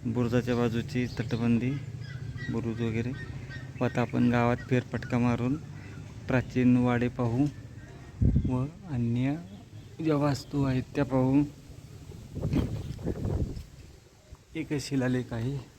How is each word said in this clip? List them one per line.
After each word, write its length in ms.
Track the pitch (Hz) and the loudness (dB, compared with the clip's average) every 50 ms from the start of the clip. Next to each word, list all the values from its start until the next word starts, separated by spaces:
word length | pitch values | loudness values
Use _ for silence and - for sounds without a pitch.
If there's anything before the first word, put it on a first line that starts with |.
| - | -2
बुरुजाच्या 500 | 123 113 120 123 117 113 123 117 123 123 | -2 0 2 2 4 4 2 2 4 2
बाजूची 500 | 117 120 120 113 117 113 - - 123 123 | 2 2 2 2 0 -2 -2 -2 -2 -2
तटबंदी, 640 | 117 - - 113 110 - 113 117 117 117 113 117 127 143 143 - - - - - - - - - - - - - - | -2 -2 -4 -4 -2 -2 0 4 4 4 4 4 0 -2 -2 -6 -8 -10 -10 -10 -10 -10 -8 -8 -8 -8 -6 -6 -2
बुरुज 280 | - 113 110 117 110 113 | -2 -2 -2 -2 -2 0
वगैरे. 320 | 117 113 110 113 117 120 135 - - - - - - - - - - - - - | -2 0 0 0 -2 -2 -4 -6 -8 -10 -10 -10 -10 -10 -12 -12 -12 -12 -4 0
व 40 | 127 | 0
आता 160 | 120 - 127 | 0 2 2
आपण 300 | 120 113 - 123 120 120 | 0 2 2 4 4 6
गावात 260 | 120 120 120 120 120 120 - - | 6 6 4 4 2 0 0 0
फेरफटका 480 | 131 123 120 - - 117 - - 127 120 | 0 0 0 0 -6 -6 -4 -2 0 2
मारून 360 | 120 123 120 117 117 127 139 156 - - - - - - - - - - - - - - | 2 2 2 2 0 -2 -2 -2 -6 -12 -14 -14 -14 -14 -14 -14 -14 -14 -14 -14 -4 2
प्राचीन 480 | 127 127 117 - - 127 123 123 123 | 2 2 2 2 0 4 6 8 8
वाडे 320 | 123 123 123 120 120 120 123 | 8 6 4 4 4 2 0
पाहू 380 | - - 123 117 113 123 143 143 - - - - - - - - - - - - - - - - - - - - | 0 0 0 0 2 2 2 0 0 -6 -16 -16 -16 -16 -16 -16 -16 -16 -16 -16 -2 4 4 6 6 4 2 2
व 160 | 127 127 131 147 160 - - 180 | 2 0 0 -2 -6 -12 -10 -6
अन्य 460 | 147 120 120 117 117 120 127 135 143 165 175 185 202 - - - - - - - - - 165 | -2 0 0 2 2 2 2 0 0 -2 -6 -12 -16 -16 -18 -16 -16 -16 -16 -16 -10 -2 2
ज्या 120 | 156 151 | 2 4
वास्तू 480 | 143 147 147 139 - - - - 143 139 | 4 4 2 2 0 -4 -4 0 0 2
आहेत 180 | 135 131 127 123 - - | 2 2 0 0 0 0
त्या 100 | 147 143 | 0 0
पाहू. 400 | 120 131 131 127 131 135 143 147 147 - - - - - - - - - - - - - - - - - - - - - - - - - - - - - - - - - - - - - - - - - - - - - - - - - - - - - - - - - - - _ - | 2 4 4 4 6 6 4 4 4 -2 -14 -18 -18 -18 -18 -18 -18 -18 -18 -16 -16 -16 -16 -16 -10 -8 -4 -2 0 2 2 0 0 -2 -6 -6 -8 -8 -6 -4 -4 -4 -2 -2 0 0 0 0 -2 -4 -8 -10 -14 -16 -20 -20 -20 -20 -20 -20 -20 -20 -20 -20 -20 -20 -20 -20 _ -8
एक 180 | 160 151 139 156 143 | -8 -4 -2 -2 -2
शिलालेख 520 | 127 - 139 135 123 127 127 127 120 117 | -2 0 0 2 2 2 2 0 -2 -2
आहे 240 | 123 117 113 127 143 139 117 - - | -4 -4 -2 -2 -4 -4 -8 -10 -18